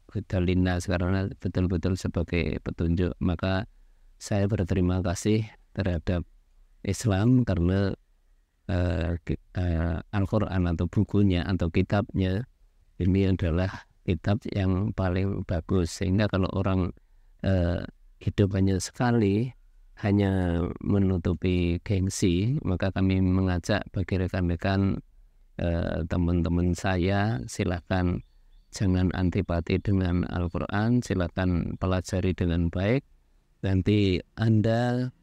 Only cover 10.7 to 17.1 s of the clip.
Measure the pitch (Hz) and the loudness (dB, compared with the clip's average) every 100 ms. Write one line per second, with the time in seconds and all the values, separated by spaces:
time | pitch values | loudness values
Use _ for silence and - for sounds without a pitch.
10.7 | 85 87 - 98 101 101 90 82 92 87 | 0 0 0 0 2 4 2 0 -2 0
11.7 | 95 92 104 - - 92 95 120 _ _ | 0 0 0 0 -2 -2 -2 -6 _ _
12.7 | _ _ - 95 95 95 92 87 82 87 | _ _ -2 2 4 4 2 0 0 -2
13.7 | - - _ - 87 - 101 - - 95 | -4 -16 _ -4 -2 0 -2 -2 -2 0
14.7 | 92 107 101 95 90 98 98 98 85 - | 0 -2 -2 -2 0 -2 -4 -4 -4 0
15.7 | 95 85 - 92 95 104 92 95 - 98 | 0 0 -2 0 2 2 0 0 0 0
16.7 | 92 80 - _ | 0 -2 -4 _